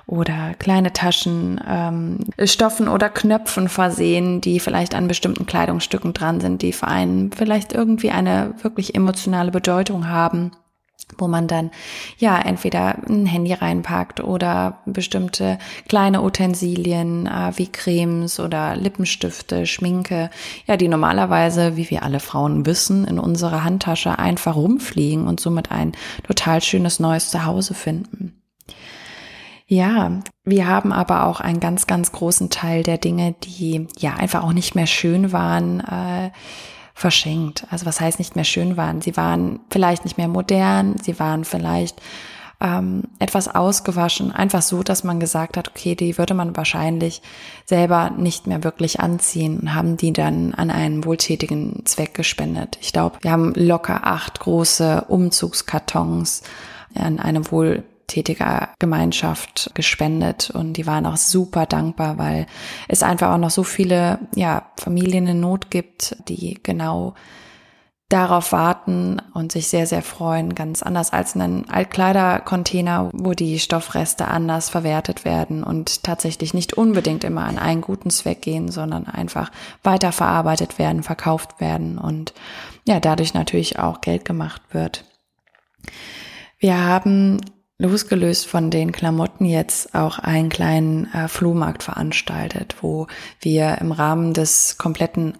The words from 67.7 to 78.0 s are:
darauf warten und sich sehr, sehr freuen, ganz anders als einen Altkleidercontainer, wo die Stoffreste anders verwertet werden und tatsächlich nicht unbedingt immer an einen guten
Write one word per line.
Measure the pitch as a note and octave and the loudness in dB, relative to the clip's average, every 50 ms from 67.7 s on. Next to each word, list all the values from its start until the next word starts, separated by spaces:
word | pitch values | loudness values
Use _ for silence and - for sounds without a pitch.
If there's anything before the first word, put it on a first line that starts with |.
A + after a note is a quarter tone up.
| _ _ _ _ _ _ _ - | _ _ _ _ _ _ _ 0
darauf | G3 F#3 F#3 F3 F3+ F3 F3 - - | 2 2 4 4 4 2 2 2 2
warten | F3 E3 E3+ F3+ - - - F3+ F3+ F3+ F#3 F#3+ F#3+ - - - | 2 4 4 2 0 0 -2 0 0 0 0 -2 -4 -6 -8 -6
und | E3+ E3 E3 | -6 -4 -4
sich | - E3+ D#3 - | -4 -4 -2 0
sehr, | - E3+ E3 | 0 0 0
sehr | E3 E3+ E3 | 0 0 -2
freuen, | - - - - E3+ E3 E3 D#3+ E3 E3+ F3 | -4 -6 -8 -6 -2 -2 0 0 0 -2 -4
ganz | - D#3 D#3+ D#3+ - | -4 -6 -6 -4 -4
anders | - - F3+ F3+ E3 - | -4 -2 -2 -2 0 0
als | - E3+ F3+ - - | 0 -2 -2 -2 -2
einen | F#3 F#3 F3 F3+ F#3 - - | -2 -2 0 0 -2 -4 -2
Altkleidercontainer, | - F#3 F#3 F#3 - - F#3 F#3 F#3+ G3 F#3 F#3 F3+ - - - F#3 F3+ F3 - - F3+ F3 F3 F3 F3 F3+ F3+ | -2 -2 -2 -2 0 0 2 4 4 4 4 2 2 0 -2 -2 -2 -2 -2 0 -2 0 0 0 0 0 -2 -2
wo | - - F3+ F#3 F3+ | -4 -4 -2 -2 0
die | F3 E3+ D#3+ D#3 D#3+ | 0 0 -2 -2 -2
Stoffreste | - - E3+ E3 E3 - - D#3 D#3+ D#3+ - - E3 - | -2 0 0 -2 -2 -2 -2 -2 -2 -2 -2 -2 -2 -2
anders | - E3 E3 E3 D#3+ D#3+ D#3+ - | -2 0 0 0 -2 -2 -2 -2
verwertet | - F3 E3 D#3+ D3+ D#3 D#3+ - F3 - - | -2 -2 0 0 0 0 -2 -4 -6 -4 -2
werden | E3 E3+ E3 D#3+ - D#3 D#3 | -2 0 0 0 -2 -4 -4
und | - - E3 D#3+ D#3+ - - - - | -4 -4 -4 -4 -2 -2 -4 -4 -4
tatsächlich | - E3+ - - E3 D#3+ - E3 D#3+ - | -4 -4 -2 -2 -4 -4 -4 -4 -2 -2
nicht | F3+ F3 - - | -2 -2 -2 0
unbedingt | - A3+ A3+ G#3+ F#3+ E3 D#3+ D#3 D#3 - | 2 4 4 4 4 2 0 0 -2 -2
immer | - E3 E3 E3 | -4 -4 -2 -2
an | - - - | -4 -2 -2
einen | - E3 E3 E3 | 0 0 0 0
guten | - - G3 G3 | -2 -4 -6 -4